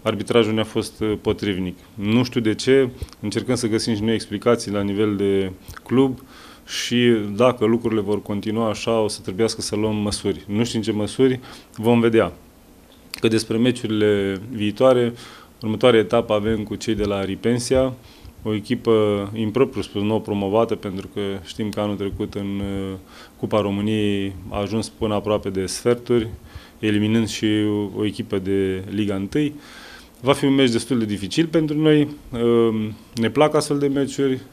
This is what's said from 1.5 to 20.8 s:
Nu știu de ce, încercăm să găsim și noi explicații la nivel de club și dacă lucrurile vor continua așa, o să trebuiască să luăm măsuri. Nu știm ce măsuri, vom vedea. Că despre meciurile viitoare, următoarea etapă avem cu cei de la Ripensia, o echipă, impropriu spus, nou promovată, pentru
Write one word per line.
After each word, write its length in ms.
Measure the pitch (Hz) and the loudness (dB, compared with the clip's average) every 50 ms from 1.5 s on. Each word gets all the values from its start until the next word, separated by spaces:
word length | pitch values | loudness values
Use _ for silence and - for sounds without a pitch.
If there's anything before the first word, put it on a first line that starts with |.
| 95 90 95 90 90 - - - - | -2 -2 -4 -6 -6 -10 -18 -18 -12
Nu 300 | - 101 104 110 123 127 | -6 -2 2 2 2 2
știu 180 | 123 - 131 | 2 -2 -2
de 140 | 113 107 104 | 0 0 -2
ce, 340 | - - 131 131 135 135 123 123 - - - - - | 0 2 4 4 4 4 2 -2 -10 -14 -14 -14 -8
încercăm 360 | - 107 98 117 101 123 127 | -8 -4 -4 -4 -2 -2 -2
să 120 | 127 123 | -2 0
găsim 280 | 110 107 110 - 123 113 | 0 0 0 0 -2 -2
și 80 | 101 107 | 0 0
noi 100 | 113 113 | 0 0
explicații 580 | 107 - - 101 101 - 120 120 117 - 104 | -2 -2 -6 -10 -2 2 2 2 2 0 -4
la 100 | 98 104 | -2 -2
nivel 340 | 101 101 98 101 110 107 104 | -2 -2 0 0 0 0 0
de 360 | 98 101 98 98 98 95 92 90 - - - - - - | 0 0 2 2 0 0 -2 -6 -12 -18 -20 -20 -20 -6
club 360 | - 113 131 135 135 127 127 - - - - - - - - - | 0 2 4 4 2 0 -6 -12 -20 -20 -20 -20 -20 -20 -20 -16
și 460 | - - - - - 123 120 123 120 117 107 104 101 101 | -10 -8 -8 -4 -2 0 4 4 4 4 4 0 -4 0
dacă 300 | 101 123 127 120 123 107 | 4 4 4 4 4 2
lucrurile 360 | 110 117 113 117 117 110 110 | 2 2 2 0 0 -2 0
vor 200 | 98 98 104 101 | 0 0 -2 -2
continua 480 | - - 104 101 95 107 107 113 117 110 | -2 -4 -6 -4 -4 -4 -2 0 0 -2
așa, 300 | 101 - - 113 113 113 | -2 -2 -2 0 0 2
o 80 | 110 | 0
să 120 | 104 - - | 0 -2 -6
trebuiască 400 | - - 95 92 113 110 - - | -10 -8 -2 0 0 0 0 -4
să 140 | - - - | -6 -4 -2
luăm 200 | 104 107 110 107 | -2 0 0 0
măsuri. 480 | 107 104 104 101 - - 101 92 78 - | -2 -2 -2 -4 -2 -2 -4 -4 -4 -6
Nu 160 | - 101 107 117 | -4 -2 -2 -2
știm 180 | 117 117 117 | 0 -2 -2
ce 100 | 104 113 | -2 -2
măsuri, 480 | 107 104 104 101 - - 131 131 131 123 - - - - - - - | -2 -2 -2 -4 2 4 4 4 4 0 -6 -16 -20 -20 -20 -18 -12
vom 240 | - 107 117 120 120 | -2 2 4 4 6
vedea. 320 | 113 117 113 110 98 87 - - - - - - - - - - - - - - - - - - | 4 4 4 4 2 2 -2 -10 -20 -20 -20 -20 -20 -20 -20 -20 -20 -20 -20 -20 -20 -18 -8 -2
Că 80 | - | 0
despre 300 | 113 110 110 110 - 113 | 2 2 0 0 0 0
meciurile 840 | 113 120 127 120 123 - 107 107 104 104 104 104 101 98 98 98 95 98 117 | 2 2 2 2 0 -4 -4 0 2 4 4 4 2 2 -2 -2 -4 -8 -10
viitoare, 640 | 131 110 104 104 101 - 127 131 127 123 120 117 117 - - - - - - - - - | -6 -4 -4 -4 2 4 6 6 6 6 2 0 -2 -6 -16 -20 -20 -20 -20 -20 -18 -8
următoarea 380 | - 110 107 101 127 127 117 113 | -6 -4 -2 4 4 6 6 6
etapă 340 | 104 104 - 117 113 - 107 | 4 4 2 0 2 2 0
avem 300 | 104 101 110 113 107 107 | 0 2 0 -2 -2 -4
cu 120 | 104 107 | -6 -8
cei 200 | 95 - - 110 | -6 -4 -4 -2
de 80 | 101 104 | -2 -2
la 200 | 101 101 98 95 | -2 -2 -2 -2
Ripensia, 680 | 92 98 90 - 113 120 123 120 - 135 131 131 131 123 - - - - - - - - - - | -4 -6 -2 0 0 0 0 0 2 2 2 2 0 -2 -8 -18 -20 -20 -20 -20 -20 -20 -10 -6
o 100 | 110 107 | -4 -4
echipă, 760 | 104 104 - 123 120 - 117 113 107 107 104 104 101 101 104 110 | -4 -2 -4 -4 -2 2 4 4 4 4 4 2 0 -2 -6 -4
impropriu 460 | 113 110 107 104 123 135 117 - 104 | -4 -4 -2 2 2 2 2 0 -8
spus, 200 | 95 - - 104 | -8 -6 -4 -2
nou 200 | 101 107 110 107 | 0 0 0 -2
promovată, 540 | 107 - 104 101 101 95 98 113 117 113 110 | -2 -2 -2 -2 -2 2 2 2 2 2 -2
pentru 340 | 92 | -6